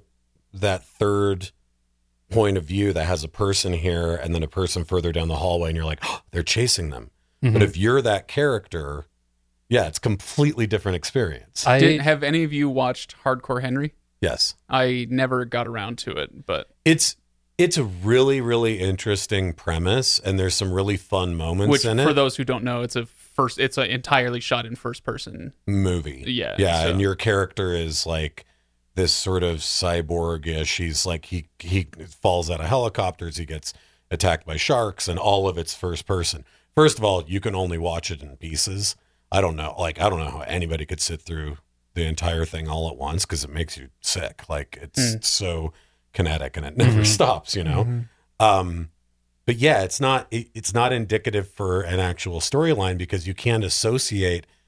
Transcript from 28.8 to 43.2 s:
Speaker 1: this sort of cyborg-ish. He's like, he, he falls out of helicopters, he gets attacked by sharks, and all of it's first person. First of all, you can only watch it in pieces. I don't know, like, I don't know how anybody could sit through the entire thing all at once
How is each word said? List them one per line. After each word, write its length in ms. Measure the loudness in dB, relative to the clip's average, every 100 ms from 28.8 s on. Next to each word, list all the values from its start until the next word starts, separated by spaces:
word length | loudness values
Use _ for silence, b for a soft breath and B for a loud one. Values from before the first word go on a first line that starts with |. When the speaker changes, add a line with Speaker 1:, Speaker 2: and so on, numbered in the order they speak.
| _ -2
Speaker 1:
this 160 | 0
sort 320 | 0 0 0
of 140 | 0 -2
cyborg-ish. 1200 | -4 -2 0 0 0 -2 -2 -2 -4 -2 -2 -2
He's 280 | -2 -2 -2
like, 200 | -4 -4
he, 240 | -8 -8 _
he 280 | -2 -2 -2 -10 -18
falls 420 | -2 0 2 0
out 100 | -4
of 60 | 0
helicopters, 680 | 0 0 -2 -4 -4 -10 -10
he 80 | -10
gets 280 | -10 -10 b b b b
attacked 360 | 0 2 2 -2
by 100 | -4
sharks, 500 | 0 2 0 -4 -6
and 120 | 0
all 280 | 2 4 2
of 100 | -2
it's 160 | -6
first 320 | -6 -6 -6 -2
person. 400 | -2 -2 -6 -12 b b 6
First 220 | 6 6
of 60 |
all, 200 | 2 2 0
you 120 | -4
can 160 | -2 -2
only 220 | -2 -2
watch 320 | -2 -4 -6
it 120 | -10
in 140 | -12 -14
pieces. 580 | -8 -4 -4 -2 -6 -6 _ _ -2
I 100 | 0
don't 140 | 2 -2
know, 200 | -6 -4
like, 220 | -6 0
I 100 | 0
don't 100 | 0
know 100 | -4
how 120 | -8
anybody 440 | -6 -4 -2 -4 -6
could 160 | -4
sit 200 | -4 -6
through 360 | -8 -8 -8 -10 _ _ _
the 120 | -4 -2
entire 400 | -2 -2 -2 -2
thing 220 | -4 -4
all 200 | -4 -4
at 80 | -6
once 260 | -4 -4